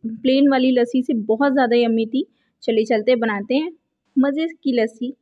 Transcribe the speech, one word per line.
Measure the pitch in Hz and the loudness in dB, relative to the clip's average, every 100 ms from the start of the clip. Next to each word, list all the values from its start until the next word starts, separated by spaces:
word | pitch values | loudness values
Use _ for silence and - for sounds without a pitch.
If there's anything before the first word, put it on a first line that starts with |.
| 226 | -12
प्लेन | 226 262 269 285 | -4 0 2 2
वाली | 262 262 | 2 2
लस्सी | 247 240 262 | 0 0 -2
से | 254 240 214 | -2 -4 0
बहुत | 220 285 | 2 2
ज़्यादा | 269 247 240 | 2 2 2
यम्मी | 233 226 226 | 2 0 -2
थी। | 262 359 _ _ _ | -4 -6 _ _ _
चलिए | - 226 220 | -2 -2 0
चलते | 226 214 | 0 2
हैं, | 247 | 0
बनाते | 220 202 202 262 | 0 -4 -2 -2
हैं | 320 330 _ _ _ - | -2 -10 _ _ _ 0
मज़े | 269 285 320 320 | 0 0 -6 -6
की | 277 | -4
लस्सी। | 247 220 - 240 - | -2 -2 -4 -12 -12